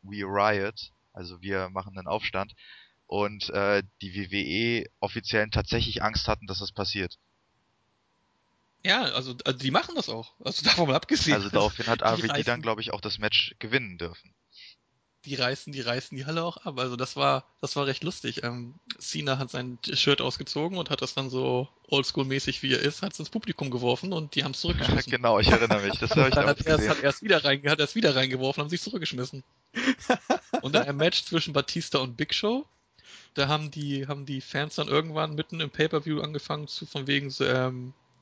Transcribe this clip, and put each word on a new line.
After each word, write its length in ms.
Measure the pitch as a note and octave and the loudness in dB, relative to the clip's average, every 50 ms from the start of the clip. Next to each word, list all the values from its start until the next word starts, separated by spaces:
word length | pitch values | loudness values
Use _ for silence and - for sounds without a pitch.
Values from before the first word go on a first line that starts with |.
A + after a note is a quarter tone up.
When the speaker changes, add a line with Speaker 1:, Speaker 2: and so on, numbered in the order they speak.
Speaker 1:
we 220 | - F#2+ G2+ G#2 G2 | -16 -10 -8 -6 -4
riot", 680 | F#2+ G2 G2+ G2+ G#2+ G#2+ G2+ G2 G#2 A2 - - - _ _ _ _ - | 0 2 4 4 4 4 2 0 -2 -4 -8 -14 -16 _ _ _ _ -16
also 280 | - F2+ E2+ F2+ E2+ | -14 -12 -12 -12 -10
wir 280 | F2 G2 G2 F#2+ F#2 F#2 | -6 -4 -2 -2 -2 -4
machen 260 | F#2+ F#2+ F#2 G2+ F#2+ | -6 -6 -8 -8 -10
einen 120 | F#2+ F#2 | -10 -4
Aufstand, 480 | F2 F#2+ A2 - - - F#2+ G2 A2 - - - - - - - _ _ _ _ | -2 -2 -2 -2 -2 -2 -2 -4 -4 -8 -20 -20 -20 -20 -20 -20 _ _ _ _
und, 440 | - - G2+ G#2 G2+ G#2 G2+ - - | -4 0 0 0 0 -2 -4 -6 -4
äh, 320 | - G2+ G2 G2 G#2 G2+ F#2+ F#2+ _ - | 0 2 2 4 4 2 2 -2 _ -14
die 140 | G2+ F#2+ F2 | -12 -10 -8
W 160 | G2+ G2 F2+ | -8 -6 -4
W 100 | F#2+ G2+ | -2 -2
E 440 | F2 C2+ E2+ G#2 A#2 A#2 A#2 A2+ - - _ - | -2 0 0 0 2 2 0 0 -2 -6 _ -4
Offiziellen 520 | - G2+ - A#2+ - - - A2 G#2+ A2 | -4 -4 -4 -4 -4 0 2 2 2 2
tatsächlich 500 | - A#2 - - - A#2 - A#2 G2+ A#2 | 0 0 0 0 0 0 0 0 -2 0
Angst 260 | - G#2+ A2+ - - | -2 0 0 0 0
hatten, 200 | A2+ G#2+ - - | 0 -2 -2 -2
dass 120 | G2 F#2+ F#2 | -8 -8 -8
das 120 | G2 F#2+ | -8 -8
passiert. 480 | - - G2 - - G2+ F#2 F2 - - _ _ _ _ _ _ _ _ _ _ _ _ _ _ _ _ _ _ _ _ _ _ _ _ _ _ _ _ _ _ _ _ - | -6 -4 -4 -2 -2 -2 -4 -4 -6 -12 _ _ _ _ _ _ _ _ _ _ _ _ _ _ _ _ _ _ _ _ _ _ _ _ _ _ _ _ _ _ _ _ 0
Speaker 2:
Ja, 180 | F#3 G3 B3 A3+ | 2 2 2 2
also, 320 | C3 - A#2+ B2+ C3 B2 B2+ - | 0 -2 -2 -4 -6 -8 -6 -2
also 140 | - B2+ B2+ | -2 -2 0
die 120 | C3 C3+ | 0 0
machen 240 | C3 G3 E4+ - E4+ | 2 2 0 0 -4
das 140 | C#4+ - - | -6 -4 -4
auch. 240 | A2+ A2+ A2+ - _ - - | -6 -8 -10 -12 _ -10 -8
Also 200 | - - - D3 | -6 -4 0 2
<laughs> 20 | |
davon 220 | A3+ - F3+ E3+ | 2 4 4 4
mal 80 | C#3+ C3 | 4 4
abgesehen. 400 | D#3+ - - D4+ - - E3+ C#3+ | 2 2 2 0 2 4 4 2
Speaker 1:
Also 140 | G#2 G2 G2+ | 2 2 2
daraufhin 380 | - G#2 G#2 G#2+ - - - | 2 4 4 4 2 0 -2
hat 120 | A2+ A#2 A#2+ | 0 0 2
Speaker 2:
Die 60 | - | 4
Speaker 1:
A 120 | A2 A2+ | 2 2
W 40 | A2 | 2
D 60 | A2+ A2+ | 2 0
Speaker 2:
reißen 140 | C#3 C#3+ - | 0 0 0
Speaker 1:
dann, 160 | B2 A#2+ B2 | 0 -2 -2
glaub 180 | D#3 A#2+ A2 G#2+ | 0 -2 -2 -2
ich, 140 | A2 A2+ - | -4 -6 -6
auch 80 | G2+ | -4
das 180 | - G#2+ - G2+ | -6 -6 -4 -2
Match 360 | G#2+ G#2+ - - - - - - | -2 2 2 2 2 2 -2 -10
gewinnen 380 | - A2 A#2+ C3+ A#2+ G2 F2+ | -4 0 0 0 0 -2 -8
dürfen. 360 | F2 F2 E2 E2+ - - _ _ _ _ _ - - - - - _ _ _ _ _ _ _ _ _ - | -8 -8 -8 -8 -10 -20 _ _ _ _ _ -20 -20 -20 -20 -20 _ _ _ _ _ _ _ _ _ -12
Speaker 2:
die 100 | C#3 C#3 | -8 -2
reißen, 380 | A#2+ B2 B2 B2+ - - D#3 C#3 | 0 0 0 0 -2 -8 -10 -10
die 80 | C3+ | -6
reißen 360 | A#2+ A#2 A#2+ C3 - - C#3 | -4 -2 -2 -4 -4 -8 -10
die 80 | C3 C3+ | -10 -6
Halle 180 | D3 D#3+ E3 E3 | -4 -2 -2 -2
auch 140 | F3 - | -4 -4
ab. 220 | - - E3+ C#3 B2 | -8 -10 -8 -4 -2
Also 160 | B2+ B2+ B2 | -2 -2 -2
das 220 | A#2+ C3 - - | -2 -4 -4 0
war, 260 | C#3 C#3+ C#3 C3+ C3 - _ _ _ | 2 4 4 4 2 0 _ _ _
das 160 | - C#3+ - | -6 -4 -2
war 100 | D3 C#3+ | 0 0
recht 180 | C3+ C3 - - | 0 0 -2 -4
lustig. 400 | F3 - - - A#2+ A#2 - - | -6 -6 -6 -6 -6 -4 -4 -4
Ähm, 320 | A#2+ A#2+ B2 A#2+ A#2+ D3 - _ - - | -4 -4 -6 -10 -12 -14 -18 _ -16 -14
Cena 400 | - - - - D#3 D3 C#3+ C3 | -12 -10 -8 -6 -4 -2 0 0
hat 120 | C3+ C3+ A#2+ | 0 -2 -4
sein 260 | - C3+ B2+ B2+ B2 A#2+ - - - | -6 -6 -6 -6 -8 -8 -6 -2 0
Shirt 280 | - - D3 C#3 - | 2 4 4 4 4
ausgezogen 560 | - C3 - - C3+ - - D3 D#3 F3 F#3+ | 2 -2 -2 -4 -6 -6 -4 -2 -2 -2 -2
und 120 | F3+ D#3 C3 | -4 -4 -4
hat 120 | C#3 - | -4 -4
das 120 | C3 B2+ - | -4 -4 -4
dann 140 | C#3 C3+ C3 | -4 -4 -2
so 380 | B2+ B2+ C3 C3 B2+ B2 C3+ - _ _ _ - | -2 0 0 2 2 0 0 -4 _ _ _ 0
oldschool-mäßig, 760 | D3 C#3 C3 - - D3 C3+ C3 C3+ C#3 - - C3+ - - | 2 2 2 2 0 0 0 0 0 -2 -2 -2 -4 -2 0
wie 100 | C3 B2+ | 2 2
er 60 | A#2+ | 2
ist, 220 | - C#3+ D3 - | 2 0 0 -2
hat's 180 | - D3+ - - | -6 -6 -6 -8
ins 100 | D#3 - | -8 -6
Publikum 400 | - A3 - A3 E3 - C#3+ C3+ | -6 -6 -4 -4 -4 -4 -4 -4
geworfen 440 | B2 A#2+ B2 A#2+ B2 - - F#3+ F#3+ | -2 0 2 2 2 2 0 -4 -4
und 220 | D#3+ D#3 C#3+ - | -4 -6 -4 -2
die 80 | C#3 C3+ | -2 -2
haben's 160 | C3+ C3 - | 0 -2 -2
zurückgeschmissen. 500 | - - E3 - - - D3 C#3 - - | -2 0 0 0 2 2 2 2 2 0
Speaker 1:
<laughs> 60 | C3 | 0
Genau, 220 | B2 B2 A#2 A2 G2+ | 2 4 6 6 6
ich 100 | A2 - | 8 8
erinnere 320 | - A2+ A#2 A2 A2 G#2 | 8 6 6 6 4 4
mich. 160 | G2 G2+ - - | 2 2 0 0
Das 120 | A#2 A#2 | 0 2
hab 180 | - D#3 C3+ C3+ | 4 6 6 6
ich 60 | B2+ | 6
Speaker 2:
Dann 100 | D3 - | 6 4
Speaker 1:
damals 140 | C#3+ C3+ - | 4 2 2
Speaker 2:
hat 60 | - | 2
er's, 100 | D#3 D#3 | 4 4
Speaker 1:
gesehen. 120 | D3 A2 - | 4 4 2
Speaker 2:
hat 100 | D3 - | 2 2
er's 220 | C3 C#3 C3+ - | 2 0 0 0
wieder 220 | - G#3+ F#3 D#3 C3+ | 2 2 4 4 4
rein-, 260 | C#3+ C#3 C#3 C#3 D3 | 4 2 2 2 2
hat 100 | D3 D3 | 2 2
er's 160 | D3 C#3 - | 2 0 2
wieder 200 | A3+ A3 D#3 C3+ | 2 4 4 4
reingeworfen, 460 | C3 C3+ C3 B2+ B2+ C3 C3+ C#3 - | 4 2 2 0 0 0 0 0 0
haben 80 | D3 D3+ | -2 -2
sie's 140 | E3+ F3 - | -2 -4 -4
zurückgeschmissen. 600 | G#3 A3+ F#3+ D#3 - - B2 B2 - - C3+ - _ _ _ _ _ - | -4 -6 -4 -4 -4 -4 -4 -6 -6 -8 -12 -16 _ _ _ _ _ -6
Speaker 3:
<laughs> 880 | A#3 B3 C4 B3+ - - - B3+ - - - F#4+ F4 - - - - | -2 0 0 0 0 0 0 0 0 2 0 0 0 0 -2 -4 -2
Speaker 2:
Und 140 | - C3+ D3 | 0 2 2
in 80 | D3+ A#2+ | 2 2
einem 140 | C#3 D3 | 2 2
Match 280 | C#3 D#3 F3 - - - | 2 4 4 4 2 0
zwischen 280 | - F3 E3 - - C#3+ | 0 0 0 0 0 0
Batista 460 | C#3 C#3 - - E3+ - - - C#3+ | 0 0 0 -2 -4 -2 0 0 0
und 160 | C3 B2+ A#2 | 0 0 -4
Big 180 | - D3+ - - | -6 -4 -2 -2
Show, 320 | - - G#3 A#3 C4+ D4+ _ _ _ _ _ _ _ - - - - - - - | 0 2 2 0 0 -2 _ _ _ _ _ _ _ -20 -20 -20 -20 -20 -6 -2
da 140 | C#3 C#3 | 0 2
haben 220 | C#3 D3+ D3+ D#3 D3 | 2 2 0 -2 -4
die, 380 | C#3+ D#3 D3 C#3+ C#3 C3+ C3+ | -6 -6 -4 -4 -2 -2 -4
haben 180 | C#3 C#3+ C#3+ C#3 | -4 -6 -6 -6
die 160 | C3+ C#3 C3 | -8 -8 -8
Fans 340 | - - - C#3 D3 D3+ - | -6 -4 -4 -4 -4 -4 -4
dann 120 | - D#3 | -4 -2
irgendwann 480 | D#3+ - D3+ D#3+ D#3+ D3+ D#3 D#3 D#3 D3+ | 0 2 0 0 0 -2 -2 -2 -2 -2
mitten 240 | D3+ D#3+ - E3+ E3 | -4 -6 -4 -4 -6
im 100 | D#3+ C#3 | -6 -4
Pay-Per-View 520 | - - D3+ D#3+ - D3+ C#3 E3 D3+ D3 | 0 2 2 2 2 0 0 0 -2 -2
angefangen 460 | - D3+ D3+ C#3+ - - D3+ D3+ D3+ | -2 -4 -6 -6 -6 -4 -6 -6 -6
zu, 180 | - - - E3 | -8 -10 -10 -10
von 200 | - - D3 C3 | -8 -8 -6 -2
wegen 240 | C#3 C#3+ C#3 C#3+ C#3 | 0 0 0 0 -2
so, 160 | C3+ - C3+ | -2 0 2
ähm, 480 | C3 B2 C3 B2+ B2+ B2+ B2+ B2 B2+ - _ _ _ _ _ | 4 4 4 2 0 -2 -4 -8 -12 -14 _ _ _ _ _